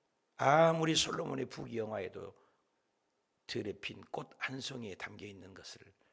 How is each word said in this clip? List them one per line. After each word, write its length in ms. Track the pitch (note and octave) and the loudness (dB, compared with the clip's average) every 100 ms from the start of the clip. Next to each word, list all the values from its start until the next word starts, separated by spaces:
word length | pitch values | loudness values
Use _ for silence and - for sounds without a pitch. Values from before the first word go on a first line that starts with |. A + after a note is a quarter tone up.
| _ _ _ - | _ _ _ 2
아무리 580 | C3 D3+ E3 E3 D#3+ | 6 8 8 6 4
솔로몬의 520 | D3 - - - C3 B2 | 4 2 0 -2 -4 -4
부귀영화에도 880 | - C3 A2+ G#2+ G#2+ F#2 F#2+ F#2 - _ _ _ _ _ _ _ _ _ _ - | -6 -6 -4 -2 -4 -4 -8 -12 -14 _ _ _ _ _ _ _ _ _ _ -6
들에 260 | A#2+ G#2 | -4 -4
핀 280 | F#2+ - G#2+ F#2+ | -6 -10 -10 -8
꽃 200 | - - - | -8 -8 -8
한 220 | - C3 | -8 -6
송이에 340 | B2 C3 A2+ F2+ | -6 -6 -8 -8
담겨 300 | - G#2 G2+ | -10 -10 -12
있는 280 | G2 F#2+ | -14 -16
것을 260 | F#2+ - - - _ _ | -16 -16 -16 -20 _ _